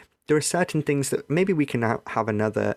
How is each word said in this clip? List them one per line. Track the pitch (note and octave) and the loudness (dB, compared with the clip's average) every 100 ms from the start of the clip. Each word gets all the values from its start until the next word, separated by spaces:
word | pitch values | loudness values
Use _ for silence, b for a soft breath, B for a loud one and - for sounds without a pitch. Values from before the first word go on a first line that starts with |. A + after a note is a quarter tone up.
| B _ - | B _ 0
there | D3+ | 0
are | |
certain | - F3 E3 D#3 | 2 0 0 0
things | D3 C#3+ C3+ | 0 0 0
that | - - | -4 -2
maybe | D#3 G3 | 0 2
we | E3 C#3 | 0 0
can | A#2+ | 0
ha-, | A2+ A#2 - | 0 -2 -4
have | - A2 | -4 0
another | G#2+ A2 G#2 G#2 | 0 0 0 -2